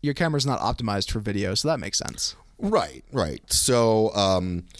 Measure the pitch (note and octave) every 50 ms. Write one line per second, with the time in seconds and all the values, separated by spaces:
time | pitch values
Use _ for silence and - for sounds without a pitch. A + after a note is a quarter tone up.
0 | - C#3+ C#3 - F3 E3 D3+ C#3+ C3 C#3 B2+ - - A2 B2 - A#2+ A2 G2+ G2
1 | F#2 - - A2 G2+ G#2+ G2+ G2 G2+ F#2+ G2 - - D3 D#3+ B2+ - G2 - -
2 | - - - - - - - - _ - _ - - G3 A3 D#3+ F#2+ - C2 C2
3 | - - - C3+ F#2 D#2 C2+ - - - - - - - B2+ A#2+ A#2 A2+ A2 A2
4 | G#2+ - - G#2 G2+ F#2+ F#2+ F#2 F2+ F#2 F2+ F2 F2 - -